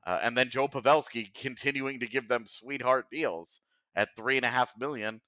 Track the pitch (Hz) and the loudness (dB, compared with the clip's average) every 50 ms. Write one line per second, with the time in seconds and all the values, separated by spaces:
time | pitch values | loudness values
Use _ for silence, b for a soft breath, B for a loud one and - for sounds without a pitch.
0 | _ 90 90 87 - 117 120 123 131 123 117 135 135 143 - 139 110 135 147 156 | _ 0 -2 0 0 2 2 2 2 2 2 0 0 0 0 2 6 6 6 6
1 | 143 - - 117 110 95 _ - - 135 123 - - 139 139 139 135 135 139 123 | 4 0 -6 -8 -8 -8 _ -8 -8 -8 -8 -4 -4 -2 -2 -2 -4 -4 -4 -6
2 | 123 117 110 135 117 107 123 120 110 101 - - - 127 139 135 123 123 131 131 | -8 -2 -2 -4 0 0 -2 -2 -2 -6 -16 -16 -12 -10 -10 -2 2 2 2 2
3 | - _ - 151 160 123 87 82 85 - - - _ _ _ _ _ _ _ 98 | 2 _ -6 -2 -2 -2 -2 -4 -8 -12 -18 -20 _ _ _ _ _ _ _ -2
4 | 104 - _ - 110 123 135 135 123 120 120 127 123 - - 110 127 143 147 123 | -2 -2 _ -6 -2 0 0 2 2 2 2 2 2 0 0 -6 -4 -4 -4 -2
5 | 107 110 110 113 _ | -4 -4 -6 -6 _